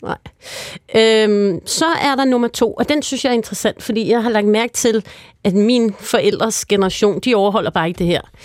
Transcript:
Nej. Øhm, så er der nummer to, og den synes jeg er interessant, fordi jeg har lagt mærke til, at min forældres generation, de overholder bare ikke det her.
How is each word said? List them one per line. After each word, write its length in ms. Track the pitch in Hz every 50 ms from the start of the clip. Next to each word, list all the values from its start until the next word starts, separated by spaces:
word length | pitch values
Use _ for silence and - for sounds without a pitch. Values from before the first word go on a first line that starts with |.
| -
Nej. 140 | - - - _ - _ _ - - - - - - - - _ - -
Øhm, 640 | 220 220 226 220 214 214 214 208 202 202 202 180 160 -
så 200 | - - - 320
er 300 | 330 330 - - 285 269
der 100 | 254 269
nummer 220 | 262 247 240 240
to, 260 | 233 233 - 247 220 -
og 160 | - - -
den 140 | 294 302 262
synes 200 | - 277 247 -
jeg 40 | 262
er 40 | 247
interessant, 480 | 233 220 - 202 - - 214 - - -
fordi 260 | - 214 220 220 135
jeg 140 | 226 240 220
har 60 | 247
lagt 180 | 214 214 202
mærke 260 | 208 208 220 233 240 -
til, 300 | - - 240 220 220 208 - - - - - _ _ -
at 100 | 202 180
min 400 | 202 208 226 254 240 226 220 202 -
forældres 680 | - - - 220 175 202 208 - - 220 214 - -
generation, 540 | - 202 196 196 185 - - 220 208 190 185
de 160 | - 254 240
overholder 340 | 202 196 202 190 214 175 -
bare 160 | - 180 160
ikke 100 | 170 180 -
det 80 | 185
her. 140 | 170 175 - - - - -